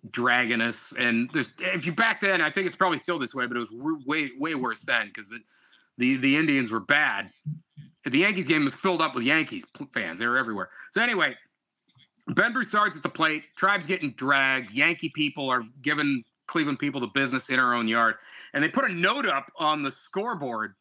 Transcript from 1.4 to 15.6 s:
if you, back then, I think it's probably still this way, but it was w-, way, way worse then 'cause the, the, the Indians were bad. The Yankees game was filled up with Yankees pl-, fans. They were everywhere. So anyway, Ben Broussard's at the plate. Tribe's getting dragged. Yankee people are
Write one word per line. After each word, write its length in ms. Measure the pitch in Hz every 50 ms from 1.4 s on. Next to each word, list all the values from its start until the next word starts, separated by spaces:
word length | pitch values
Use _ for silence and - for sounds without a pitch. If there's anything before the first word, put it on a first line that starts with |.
| 131 - _ -
if 260 | 175 185 190 175 139
you, 60 | 160 165
back 280 | 135 226 226 214 -
then, 200 | - 196 190 175
I 80 | 160 151
think 160 | 147 196 190 180
it's 80 | 165
probably 240 | - 196 185 165 143
still 200 | - - 180 160
this 140 | 131 117 -
way, 100 | 135 123
but 120 | 120 120 120
it 20 |
was 100 | 117 107
w-, 300 | 110 117 131 151 160 151 131
way, 260 | 127 151 160 151 135 123 131
way 180 | 139 160 160
worse 260 | 139 127 120 113 -
then 300 | - - 131 117 107 104 -
'cause 160 | - 104 95
the, 100 | 113 117 107 _ _ _ _ _ _ _ _ _ _ -
the, 180 | 123 127 135 127
the 180 | 127 139 135 151
Indians 340 | 160 156 143 139 127 110
were 80 | 110 113
bad. 500 | 95 - 143 147 151 135 110 98 101 95 _ _ _ 151 151 160 _ _ _ - 147 - _ _ _
The 140 | 139 123 143
Yankees 280 | 180 208 214 180 180 131
game 160 | 160 156 147
was 100 | 139 -
filled 280 | - - 190 180 160
up 140 | 160 156 -
with 100 | 131 117
Yankees 400 | 127 147 160 151 127 117 90 - _ _
pl-, 160 | - 147 - -
fans. 260 | 123 107 85 80 90
They 80 | 113 120
were 100 | 120 131
everywhere. 320 | 127 113 110 98 92 - - - - -
So 100 | - 202
anyway, 340 | 226 247 233 190 160 143 123 - - _ _ _ _ _ _ _ _ _ _ _ _ _ _ _ _ -
Ben 260 | 131 - 196 233 226
Broussard's 420 | 262 233 - - 214 208 208 -
at 80 | 156 -
the 60 | 151
plate. 340 | - - 160 156 156 151 - - _ -
Tribe's 280 | - 190 202 196 165
getting 260 | 147 190 - - 143
dragged. 600 | 113 - 127 135 143 139 139 135 135 131 120 104
Yankee 380 | 101 123 143 160 170 - - 156
people 400 | - 147 151 147 139 147 139 135
are 140 | 127 123